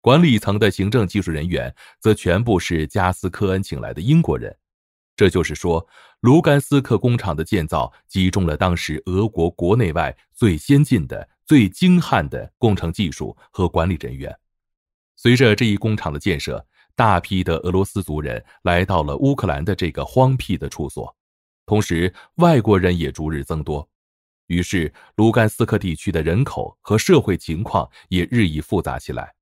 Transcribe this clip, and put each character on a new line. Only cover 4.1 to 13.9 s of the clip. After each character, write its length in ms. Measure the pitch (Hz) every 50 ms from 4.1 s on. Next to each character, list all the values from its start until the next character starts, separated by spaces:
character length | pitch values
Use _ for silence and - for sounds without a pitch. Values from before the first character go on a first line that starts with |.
| 151 165 160
国 160 | - 73 64
人。 180 | 57 50 - _ _ _ _ _ _ _ _ _ _ _ _
这 120 | - 104 92
就 140 | - 92 80
是 100 | - 76
说， 320 | - - 90 82 82 - _ _ _ - _ _ _
卢 200 | - 117 135 165
甘 200 | 170 165 147 143
斯 200 | - - 147 139
克 160 | 131 - 120
工 220 | 101 - 123 120 117
厂 160 | - 98 78
的 80 | 76 78
建 240 | - - 98 80
造 260 | 76 - 78 64 60 _ _ _
集 240 | _ - 95 92 92
中 160 | 90 101 92
了 100 | 82 76
当 180 | 73 95 92 87
时 280 | 85 - - 78 78 -
俄 220 | - 90 92 107 110
国 220 | - - 82 85
国 240 | - _ 87 85 104
内 180 | 123 117 87 76
外 240 | 85 80 67 - _ _ _ _
最 240 | - - 107 85
先 280 | 73 - - 143 139 151
进 200 | - 131 104 73 62
的、 200 | - 53 - _ _ _ _
最 240 | - 160 143 110 92
精 320 | - - - 185 180 180
悍 260 | - - - 110 78 69
的 220 | - 62 52 - _
工 200 | _ - 113 101
程 160 | 92 - 82 80
技 180 | - 107 78
术 260 | 67 - - 50 - _ _ _
和 180 | _ - 92 85
管 220 | - 87 80 95